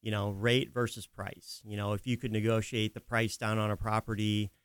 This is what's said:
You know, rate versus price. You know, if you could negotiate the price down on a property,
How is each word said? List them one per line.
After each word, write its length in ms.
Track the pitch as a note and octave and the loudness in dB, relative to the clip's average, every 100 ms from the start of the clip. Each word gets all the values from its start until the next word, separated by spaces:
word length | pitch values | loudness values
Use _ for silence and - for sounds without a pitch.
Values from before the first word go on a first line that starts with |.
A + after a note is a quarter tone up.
You 80 | A2 | -2
know, 200 | G#2+ G2+ | -2 -2
rate 440 | G2 A2+ B2 C#3 | 0 4 4 2
versus 320 | A#2+ A#2+ - - | -2 -2 -4 -14
price. 560 | - G2 - - - | -10 -10 -10 -16 -16
You 120 | A2 G#2 | -8 -4
know, 160 | G#2 | -2
if 160 | G#2 - | -2 0
you 80 | A#2+ | -2
could 160 | C3 | 0
negotiate 600 | G#2+ G#2+ A2+ A2 A#2+ G#2+ | 2 4 2 2 0 -2
the 80 | - | -4
price 360 | - A#2 A2+ - | -4 0 0 -2
down 220 | A2 A2 | -2 0
on 120 | G#2+ | 0
a 60 | G#2 | 0
property, 720 | A2+ G#2+ - G#2+ G#2+ G#2 G#2 _ | 0 -2 0 0 2 2 0 _